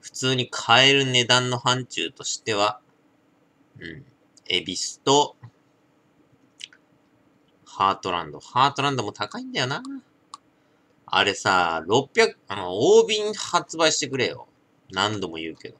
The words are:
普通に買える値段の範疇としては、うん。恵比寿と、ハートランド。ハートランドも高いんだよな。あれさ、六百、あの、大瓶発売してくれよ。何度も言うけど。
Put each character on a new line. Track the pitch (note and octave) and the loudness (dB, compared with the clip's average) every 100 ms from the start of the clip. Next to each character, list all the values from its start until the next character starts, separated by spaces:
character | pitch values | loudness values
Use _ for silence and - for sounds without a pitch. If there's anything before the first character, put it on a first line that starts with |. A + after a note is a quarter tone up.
普 | - | -18
通 | - C3 | -6 -2
に | C3 A#2+ | -2 -4
買 | - - A#2+ C3+ | -8 4 6 6
え | |
る | C#3 C3+ | 4 4
値 | B2 | 2
段 | A#2 B2+ B2 | 4 2 2
の | B2 | -2
範 | B2+ B2+ B2 | 0 -2 -4
疇 | - E2+ | -8 -8
と | - | -8
し | - - | -10 -8
て | - | -4
は、 | G#2 G#2 - _ _ _ _ _ _ _ _ _ - | 0 0 -2 _ _ _ _ _ _ _ _ _ -18
う | E2+ | -16
ん。 | D#2 - _ _ _ _ | -16 -20 _ _ _ _
恵 | F2 | -4
比 | E2+ | -2
寿 | F2+ - - | -8 -8 -6
と、 | - C#3 C#3+ - - _ _ _ _ _ _ _ _ _ _ _ - _ _ _ _ _ _ _ _ _ | 4 4 4 -4 -20 _ _ _ _ _ _ _ _ _ _ _ -20 _ _ _ _ _ _ _ _ _
ハ | _ - F#2+ | _ -2 0
ー | F#2+ | 0
ト | G2 | -4
ラ | F2 | -6
ン | D#2+ | -6
ド。 | D2 | -14
ハ | - B2+ C#3 | -6 0 0
ー | |
ト | C#3 | 0
ラ | C#3 | -4
ン | C3 | -2
ド | |
も | G#2 | -6
高 | - G#3 A3+ | -8 -10 -10
い | |
ん | B3+ | -10
だ | B3 | -6
よ | B2+ | -4
な。 | D3 C4 C4+ _ _ _ - _ _ _ _ _ _ - | -6 -10 -16 _ _ _ -20 _ _ _ _ _ _ -4
あ | F2+ | 0
れ | G2+ | 0
さ、 | F#2+ - F#2 F2 E2 D#2+ | 0 2 2 2 -2 0
六 | A#2 C#3 | 0 0
百、 | - A#3 - _ | 2 2 0 _
あ | G2 | -10
の、 | F2+ F#2 | -6 0
大 | E3+ A3 A3+ | 6 6 6
瓶 | G#3+ G#3 | 0 -4
発 | G#3+ - F3 - D#3+ | -6 -4 -4 -4 0
売 | D#3+ | 0
し | D3+ | 0
て | C#3 | -4
く | C3 | -2
れ | G#2 | -4
よ。 | C#2 - _ _ _ _ | -4 -16 _ _ _ _
何 | F#2 G#2 G#2+ | -2 -2 -2
度 | F#2 | -6
も | E2 | -8
言 | D#2+ | -10
う | |
け | D2+ D2+ | -12 -18
ど。 | - | -20